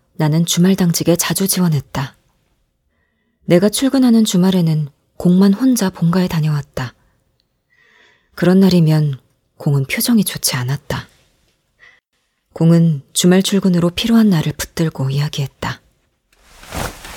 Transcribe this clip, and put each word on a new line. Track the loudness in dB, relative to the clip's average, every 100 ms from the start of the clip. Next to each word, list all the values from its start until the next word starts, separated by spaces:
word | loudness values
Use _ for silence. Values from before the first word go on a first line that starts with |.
| _ -4
나는 | 0 0
주말 | 0 0 2 2
당직에 | 0 0 0 0
자주 | 0 -2 -2
지원했다. | 0 0 -2 -4 -8 -8 -12 _ _ _ _ _ _ _ _ _ _ _ _ 0
내가 | 2 2
출근하는 | 0 0 2 4 4
주말에는 | 2 2 2 2 0 -2 -4 _ _ -4
공만 | 2 4 4
혼자 | 2 0 0 -2
본가에 | -2 -2 0 -2
다녀왔다. | -2 -2 -4 -6 -10 -10 -12 _ _ _ _ _ _ _ _ _ _ _ _ _
그런 | -4 2 4
날이면 | 4 4 2 2 0 -6 _ _ _ -8
공은 | -2 -2 -2
표정이 | -4 0 0
좋지 | 0 -4 -6 -6
않았다. | -6 -8 -8 -10 -10 _ _ _ _ _ _ _ -20 _ _ _ _ _ _
공은 | -2 2 2 2 -2 -6
주말 | -2 2 2
출근으로 | 0 -2 0 0 -2
피로한 | -4 0 2 2
나를 | 0 -2
붙들고 | -8 -8 -6 -6 -4 -4
이야기했다. | -4 -4 -6 -10 _ -12 -12 _ _ _ _ _ _ _ -20 -14 -12 -12 -14 -20